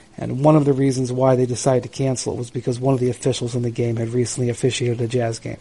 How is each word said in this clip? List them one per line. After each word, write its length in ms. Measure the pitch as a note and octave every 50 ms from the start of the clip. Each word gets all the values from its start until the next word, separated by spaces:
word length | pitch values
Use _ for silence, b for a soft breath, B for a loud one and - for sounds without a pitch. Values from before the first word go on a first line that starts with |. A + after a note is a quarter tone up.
| b b b -
And 240 | - A#2+ B2+ B2+ C#3
one 120 | D3+ D#3
of 80 | D#3 C#3+
the 80 | C#3+ C#3
reasons 400 | C3 C#3 C#3 B2+ B2+ C3 A#2+ B2
why 220 | B2+ C3 C3 C3
they 100 | B2 B2+
decided 380 | A#2+ B2 - - C#3 C3 B2 A#2+
to 60 | A#2+
cancel 440 | - - C3+ C3+ B2+ - - A#2 -
it 40 | A#2
was 120 | A#2+ -
because 280 | - B2+ - C#3 B2 A#2+
one 160 | B2+ C3+ C3+
of 60 | B2
the 100 | B2 B2
officials 460 | A#2 - - C#3 B2 - B2 A#2+ A#2+
in 60 | B2 A#2+
the 80 | A#2+
game 260 | A#2 B2 A#2+ A#2 A#2
had 140 | A2+ A2+ A2+
recently 380 | A#2 B2 A#2+ A#2 - - B2+ A#2+
officiated 520 | A#2 - - B2+ A#2+ - B2 A#2+ A#2+ A#2+
a 80 | A#2+ A2+
Jazz 320 | B2 B2 A#2 A2+ A2+ -
game. 180 | - A#2 A2+ -